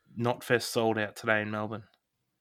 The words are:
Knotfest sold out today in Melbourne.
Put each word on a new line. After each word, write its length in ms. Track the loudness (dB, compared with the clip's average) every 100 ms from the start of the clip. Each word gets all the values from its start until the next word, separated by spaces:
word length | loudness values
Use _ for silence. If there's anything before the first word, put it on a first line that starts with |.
| _ -2
Knotfest 460 | -2 -2 2 2
sold 340 | 2 0 2 2
out 180 | -2 -2
today 260 | 0 0
in 100 | 0
Melbourne. 320 | -4 -6 -8 -12 _ _ _ _ _